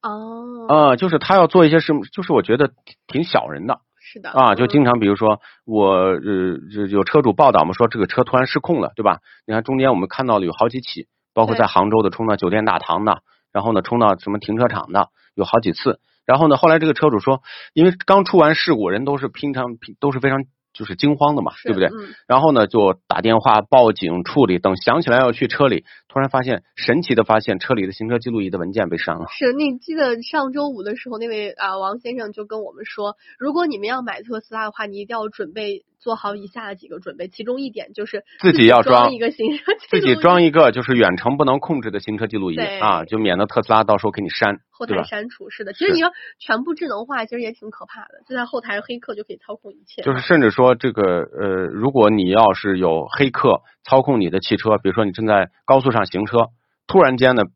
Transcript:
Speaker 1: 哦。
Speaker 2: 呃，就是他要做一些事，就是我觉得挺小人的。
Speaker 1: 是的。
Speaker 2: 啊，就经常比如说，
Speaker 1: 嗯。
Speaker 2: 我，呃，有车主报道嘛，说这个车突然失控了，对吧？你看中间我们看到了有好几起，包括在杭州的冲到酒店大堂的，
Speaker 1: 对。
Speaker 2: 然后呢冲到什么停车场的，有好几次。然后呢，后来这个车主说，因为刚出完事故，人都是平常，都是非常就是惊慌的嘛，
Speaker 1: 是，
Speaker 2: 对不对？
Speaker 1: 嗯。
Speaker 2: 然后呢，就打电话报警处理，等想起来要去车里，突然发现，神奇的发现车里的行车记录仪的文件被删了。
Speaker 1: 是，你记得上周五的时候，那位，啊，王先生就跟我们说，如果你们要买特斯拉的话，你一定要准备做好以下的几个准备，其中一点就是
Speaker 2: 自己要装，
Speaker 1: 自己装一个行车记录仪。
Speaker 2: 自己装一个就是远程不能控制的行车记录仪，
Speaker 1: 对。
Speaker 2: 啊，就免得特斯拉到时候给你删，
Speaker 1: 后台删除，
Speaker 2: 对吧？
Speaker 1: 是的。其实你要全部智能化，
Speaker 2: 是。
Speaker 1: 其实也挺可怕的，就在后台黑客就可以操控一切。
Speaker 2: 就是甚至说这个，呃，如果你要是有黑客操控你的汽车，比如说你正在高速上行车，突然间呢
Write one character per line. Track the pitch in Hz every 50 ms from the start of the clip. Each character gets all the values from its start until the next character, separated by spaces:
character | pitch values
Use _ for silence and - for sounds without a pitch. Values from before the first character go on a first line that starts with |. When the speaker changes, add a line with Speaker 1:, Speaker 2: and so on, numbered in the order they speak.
Speaker 1:
哦。 | - 220 208 214 220 220 226 233 240 240 247 240 226 226
Speaker 2:
呃， | 147 156 151 139 127
就 | - 185 185
是 | 165 143
他 | - - 190
要 | 196 170
做 | 156 - 185 170
一 | 151
些 | 156 165
事， | 156 - 151 143 - - -
就 | - -
是 | -
我 | 160 117
觉 | 90 - 110
得 | 127 143 131 _ _ _ - - _ _
挺 | - - 143 165
小 | - - - -
人 | - 76 71 87
的。 | 117 131 - _ _ _ _
Speaker 1:
是 | _ - - 214
的。 | 190 156
Speaker 2:
啊， | - 135 127 117 101
就 | 104 127
经 | 123 - 147 139
常 | 123 120 117
比 | 107
如 | 98 101
说， | 98 110 107 107
Speaker 1:
嗯。 | 101 _ - - _ _
Speaker 2:
我， | - 110 107 101 95 95
呃， | 92 92 95 92 73 65 104 101 92 92 92 85 67 - 85 104 104 104 95
有 | 101 101 95
车 | - - 156
主 | 139 - 98
报 | - 151 135
道 | 120 90 78
嘛， | 87 92
说 | - 117
这 | 113 - 117
个 | 95
车 | - - - 123
突 | - -
然 | 127 131
失 | - - 151
控 | - - 175 135
了， | 90 - -
对 | - 107
吧？ | 104 85 - _ _ _ _ _
你 | - 110
看 | 113
中 | 113 - 135
间 | 131 131 135
我 | 123
们 | 90 92
看 | 92 - - 131
到 | 123 113 101
了 | 95
有 | 85 80
好 | - 110 117
几 | 117 131
起， | 120 - - 82 62 _ _ _ _ _ _
包 | 113 113
括 | 110 113
在 | - 113
杭 | 98 - 95 92 104
州 | 107 110
的 | 107 95
冲 | - - 113
到 | 110 104
酒 | 95 - 90
店 | 92 107 107
大 | 110 92 82
堂 | - - 85 90 107
的， | 107 98
Speaker 1:
对。 | - _ _ _ _ _ _
Speaker 2:
然 | _ 104 98
后 | 117 110
呢 | 95
冲 | 92 - 120 120
到 | 117 104 95
什 | 90 - 101
么 | 101
停 | 104 - - 107
车 | 113 123
场 | 117 104 95 - -
的， | 90 101 - - _ _ _ _ _
有 | - 92
好 | - - -
几 | 113 98
次。 | 80 - - 131 - _ _ _ _ _ _
然 | - 127
后 | 139 160
呢， | 151 143
后 | 131 - 165
来 | 160
这 | 160 160
个 | 156 147
车 | - 156 151
主 | 120 101
说， | - 131 135 131 _ - - - - - _
因 | 151 165
为 | 185 180 185 -
刚 | - 190 196 190
出 | - -
完 | 180 151 151 160
事 | - - - 151
故， | 110 104 87
人 | 95 107 131
都 | 139 143
是 | 135 139
平 | 123 _ - - 143 135
常， | 127 127 123 120 117 - - 104 _
都 | - 143
是 | 135 131
非 | 127 135
常 | 131 135 135 135 _ _ _ _
就 | _ - 110
是 | - 92
惊 | 92 - 143 147
慌 | 135 147 147 151
的 | 139
嘛， | 95 - -
Speaker 1:
是， | - - -
Speaker 2:
对 | 107
不 | 92
对？ | 92
Speaker 1:
嗯。 | - 214 220 202 190 - - _
Speaker 2:
然 | - 123 131
后 | 151 160
呢， | 143 123 104
就 | 98 - 117 101 95 92 _ _
打 | _ - -
电 | 90 113 113 110
话 | 104 135 110 107
报 | 101 _ - 131 123 110
警 | 104 - 98 82 85 90 87
处 | - - 147 131
理， | 95 92 87
等 | - 98 95
想 | 90 - - 120 -
起 | 113 123
来 | 120
要 | 127 131 123
去 | 117 - 131
车 | 120 - - 143
里， | 135 104 82 _ _ - - _
突 | _ - 135
然 | 135 135
发 | - 131 123
现， | 131 120 - _ _ _
神 | - - - 120 160
奇 | 175 - 123
的 | 113 107
发 | - 110 110
现 | - - 101
车 | 92 - - 131
里 | 110 95
的 | 95
行 | 98 - 110
车 | 113 120 120
记 | 120 127
录 | 117 110
仪 | 98 95
的 | 87 92
文 | 85 90
件 | 98 110 98 85
被 | 85
删 | 80 - - 80
了。 | 82 85 -
Speaker 1:
是， | - - 285 247 254
你 | 285 302 285 254 254
记 | _ - 320
得 | 320 285 254 240 233
上 | 233 - - 311 269 262
周 | 254 294 294 294
五 | 262 208 185
的 | 208 208
时 | 247 - 254
候， | 240
那 | 220 233
位， | 233 220 214 208 202
啊， | - - 196 196 190 190
王 | 190 190 208
先 | 240 _ 233 247
生 | 254 220 208
就 | 208 214 214
跟 | 208 220 220
我 | 208 -
们 | - - 214
说， | - - - 202 202 214 _ _ - - _
如 | 254 285
果 | 285 339 349
你 | 320 254 196
们 | 202
要 | 220 247 262 247
买 | 226 180 -
特 | 214 233 240 214
斯 | - _ 220
拉 | 220 220
的 | 214
话， | 208 - 220
你 | 208 196 202
一 | 208
定 | 208 233
要 | 226 214 214
准 | 214 - 202 156 175
备 | 220 214 208 202 185 _ _ _
做 | _ _ 240 226
好 | 220 - 202 202
以 | 208 196
下 | 196 _ 240 226
的 | 202 196
几 | 185 -
个 | - 165 185
准 | 185 185 -
备， | - 175
其 | 185 _ - 220
中 | 226 247 269
一 | 277 262
点 | 214 208 - - -
就 | - 208
是 | 214 - 202 - _ _ -
Speaker 2:
自 | - 185 156
己 | - -
要 | - 123 120 113
装， | - 123 123 120 -
Speaker 1:
自 |
己 | 254
装 |
一 | 226
个 | 233 233
行 | 311 - 220 226 294
车 | 294 - - 427
记 | 440 - - -
录 |
仪。 | 185
Speaker 2:
自 |
己 | - 131 123
装 | 107 - 175 180 180 170
一 | 160
个 | 143 165 156 123
就 | 110 127 120
是 | - 131
远 | 120 110 92 90
程 | 92 - 120 139
不 | 143 151
能 | 135 131 -
控 | - - 160 135
制 | 107 110
的 | 98 101
行 | - - 107 101
车 | 113
记 | 101 101
录 | 104 95 90
仪， | 82
Speaker 1:
对。 | - 220 101 98 98
Speaker 2:
啊， | 104 107 95 82 80
就 | - 110
免 | 110 110 98 87 92
得 | 104
特 | 104 - 120 107
斯 | - 113
拉 | 110 110
到 | 107 107
时 | 98 -
候 | 107
给 | 98 -
你 | 101 -
删， | - - 113 101 101 - _ _
Speaker 1:
后 | _ _ 240
台 | 226 104 90 -
删 | - - 208 214
除， | 247 - _ -
Speaker 2:
对 | -
吧？ |
Speaker 1:
是 | - - 214
的。 | 196 202
其 | - 330
实 | 403 381
你 | 330
要 | 320 359 349 - - - - _
全 | - - - 233 269
部 | 339 320
智 | 311 359
能 | 285 214 202 233
化， | 254 277 247
Speaker 2:
是。 | 226
Speaker 1:
其 | 220 240
实 | 240
也 | 233 214
挺 | 233 _ - 220
可 | 214 - -
怕 | _ - 226
的， | - _ - - _
就 | _ 262
在 | 254 240
后 | 240 - 240
台 | 233 233 202 202
黑 | 202 - 240 240
客 | - - 220
就 | 208 214
可 | _ 190
以 |
操 | - _ - 208
控 | - _ 202 -
一 | _ _
切。 | _ - - -
Speaker 2:
就 | 135 135
是 | 127
甚 | - - 180 156
至 | 131 110
说 | - - 127 127 123
这 | 117 - 127 95
个， | 107 101
呃， | 92 87 87 80 - - 80 101 98 95 92 92
如 | 76 - 101 113 135
果 | 135 131 107 104
你 | 110 104 92 90
要 | 95 110 113 104 95
是 | - - 101 95
有 | 92 92 85 80 82 73
黑 | - - - 139 131
客 | - - - 127 92 - _ _ _ _ _
操 | - 135 135
控 | 131 143 135 113
你 | 98 85
的 | 82 95
汽 | - - 113
车， | 98 - 110 107
比 | 101 _
如 | 98 92
说 | 117 110
你 | 101
正 | 87 - 110
在 | 110 107 98 92 87 _ _ _
高 | - 135 135
速 | 127 135
上 | 113 113 98
行 | 90 - 92 107
车， | - 117 117 113 113 _ _ _ _ _ _ _
突 | - - 190
然 | 165 131 127
间 | 117 127 127 127
呢 | 117 101 90 _